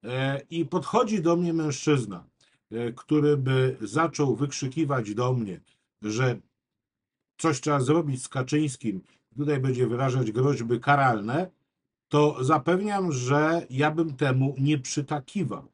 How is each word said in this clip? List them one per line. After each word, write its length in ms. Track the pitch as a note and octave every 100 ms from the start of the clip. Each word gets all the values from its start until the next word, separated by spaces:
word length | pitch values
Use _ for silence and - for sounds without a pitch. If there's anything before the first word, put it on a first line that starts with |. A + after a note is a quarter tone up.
e, 360 | A2 B2+ C3+ C#3 -
i 140 | E3
podchodzi 580 | E3 F3+ - A3 A#3 G#3+
do 140 | E3 E3+
mnie 160 | F3
mężczyzna, 720 | E3 D#3 C#3 - C#3+ G#2+ F#2 - _ _ _ _
e, 220 | A2 A#2
który 440 | A2+ - D3+ D3 D3
by 400 | C3 C3 C3 B2+
zaczął 560 | G#2+ A#2+ D#3+ - C#3+ A2
wykrzykiwać 760 | C#3+ - C3+ C#3+ D#3 C#3 G#2+
do 180 | G#2 B2
mnie, 280 | B2+ G#2+ F2 _ _ _ _
że 340 | G#2 G#2+ C3 G#2+ _ _ _ _ _ _ _ _ _ _
coś 240 | E3 C#3
trzeba 200 | - C#3+
zrobić 420 | B2+ D#3 D#3 C3
z 60 | -
Kaczyńskim, 720 | C3+ C3 D3+ D3+ C3 A2 F#2+ - _ _ A#2+
tutaj 240 | D3 C#3+
będzie 260 | C3 B2 A#2+
wyrażać 460 | A#2+ C3+ B2+ A2+
groźby 480 | G#2+ C3+ C3+ A#2 A#2+
karalne, 680 | C#3+ C#3+ C3 A2+ G#2 C#3 F#3 _ _ _ _ _ _
to 360 | D3 D3 B2
zapewniam, 680 | C3 D#3 D3 F3+ G#3 G3+ F#3
że 540 | C3+ B2 C#3+ D#3 E3+ -
ja 200 | C3 D3+
bym 260 | D#3 E3 C3+
temu 380 | C#3+ B2+ C3+ C3+
nie 200 | C#3 D3+
przytakiwał. 920 | - - C#3 D3 - G3+ D3 F#2+ -